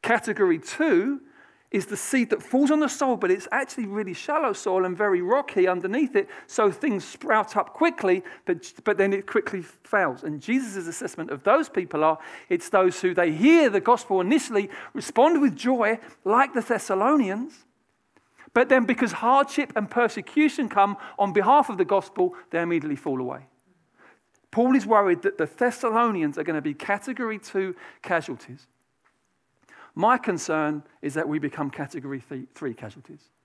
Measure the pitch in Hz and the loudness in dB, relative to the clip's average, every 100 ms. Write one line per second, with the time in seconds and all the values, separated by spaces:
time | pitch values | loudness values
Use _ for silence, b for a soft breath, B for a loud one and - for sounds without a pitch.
0 | - 240 - 202 190 165 - - 311 175 | 0 -2 -2 0 2 2 -2 -2 2 2
1 | 226 285 b b b b b 208 - 208 | 2 -6 b b b b b -4 -4 -8
2 | - 262 233 220 - 254 285 302 294 - | -2 0 0 -4 -2 2 2 2 0 -2
3 | 277 226 185 190 - 233 277 - 208 202 | -2 0 0 0 -2 -4 -4 -8 -6 -6
4 | 208 170 - 294 269 202 208 185 185 180 | -6 -8 -4 -2 -2 -4 -2 0 0 -2
5 | 208 180 180 262 277 196 185 180 185 240 | 0 0 2 0 0 0 2 0 -2 -2
6 | 277 202 196 B B - 208 - 302 196 | 0 0 -2 B B 0 0 0 -2 -4
7 | - - - 220 196 214 - - 330 - | -6 -12 0 0 2 -4 -4 0 0 2
8 | 196 185 B B - 170 - - - 196 | 0 0 B B -6 -4 -6 -6 -2 2
9 | 196 196 196 220 - 190 160 - - 208 | 2 0 -2 -4 -2 -10 -10 -20 -2 0
10 | 165 123 156 151 165 254 240 196 170 165 | 0 -2 -8 -8 -2 -2 -2 -8 -8 -8
11 | 175 - 160 135 196 269 311 - 180 151 | -10 -10 -10 -2 2 2 2 -4 -4 0
12 | 156 156 B B B 175 - 202 185 175 | 0 0 B B B -4 2 4 4 2
13 | 185 180 175 156 254 330 277 202 196 240 | -2 2 0 4 6 8 6 2 2 2
14 | - 190 180 285 - 214 202 B B - | 2 0 2 2 2 -2 -2 B B -10
15 | - - 294 330 269 156 240 254 214 226 | -4 4 4 6 2 0 -2 0 0 -2
16 | B B 190 226 277 254 - 226 - 190 | B B 0 2 4 0 -2 -4 -2 0
17 | 226 302 202 208 294 - _ _ _ _ | 2 2 2 -2 -8 -14 _ _ _ _
18 | _ _ b b b 233 247 262 240 247 | _ _ b b b 0 4 4 4 0
19 | 247 - 233 269 277 - 277 - 208 240 | -2 0 2 4 2 -2 -2 -4 -2 0
20 | 233 - - 294 302 - 233 202 196 202 | 0 -2 -4 2 2 2 0 2 2 0
21 | B B 196 170 208 294 269 190 175 196 | B B 0 2 6 6 4 -2 0 0
22 | - - 180 B B 165 170 170 151 135 | 0 0 0 B B -4 0 -2 -2 -6
23 | 143 131 127 131 135 _ _ _ _ b | -4 -4 -6 -10 -16 _ _ _ _ b
24 | b b _ _ _ - 247 262 196 220 | b b _ _ _ 0 4 4 4 4
25 | 196 175 196 196 156 - 247 233 240 220 | 4 2 -2 -2 -6 -2 -2 0 -2 2
26 | 233 196 151 147 156 156 143 143 - 202 | 0 0 -2 -4 -4 -4 -6 -8 -4 -4
27 | 269 247 233 214 - 196 190 180 B B | -4 -8 -8 -8 -6 -6 -4 -8 B B
28 | - 170 156 123 - 131 _ _ _ _ | -4 -4 -4 -12 -14 -20 _ _ _ _
29 | _ _ _ _ _ _ _ B B - | _ _ _ _ _ _ _ B B 0
30 | 208 254 240 175 - 156 151 151 - b | 2 2 0 -4 -2 -2 0 -4 -10 b
31 | 147 147 147 151 143 160 143 - 139 156 | -6 -4 -4 -4 -4 -6 -8 -8 -10 -10
32 | 135 135 - 135 131 - 143 110 110 143 | -10 -12 -12 -14 -14 -10 -10 -10 -14 -18
33 | - 151 _ _ | -20 -20 _ _